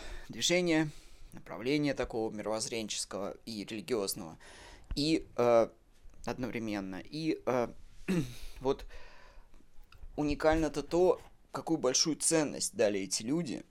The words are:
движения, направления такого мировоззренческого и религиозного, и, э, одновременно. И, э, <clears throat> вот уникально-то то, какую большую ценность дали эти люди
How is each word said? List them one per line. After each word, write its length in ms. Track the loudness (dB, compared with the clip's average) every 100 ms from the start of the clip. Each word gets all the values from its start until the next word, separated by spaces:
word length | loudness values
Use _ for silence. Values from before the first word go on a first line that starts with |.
| -10 -10 -10
движения, 600 | -2 2 4 4 4 2 -2 -16 -18 -16
направления 600 | -16 -12 -6 0 2 2
такого 380 | 0 -2 0 -2
мировоззренческого 1040 | -2 -2 -2 -2 -4 -4 -6 -6 -6 -6 -8 -10
и 200 | -8 -6
религиозного, 720 | -8 -2 0 0 -4 -8 -14 -18 -20 -20 -20 -8 0
и, 320 | 2 2 0 2
э, 340 | 8 8 6 2 _ -20 -20 -12 -8
одновременно. 760 | -4 -4 -4 -4 -4 -4 -8
И, 380 | -8 -4 -2 0 2
э, 220 | 2 0 -4 -16 -12 -2
<clears throat> 520 | 0 0 -6 -10 -4
вот 240 | -2 -2 -4 -12 -14 -16 -18 -20 -18 -20 -18 -18 -18 -14 -12 -4
уникально-то 680 | -2 2 4 4 2 -2
то, 380 | 0 4 4 4 -2 -20 -10
какую 260 | -8 -2 2
большую 380 | 2 2 2 2
ценность 600 | 2 4 2 -2 -6 2
дали 260 | 4 4
эти 220 | -2 -2
люди 400 | 0 0 0 -6 -8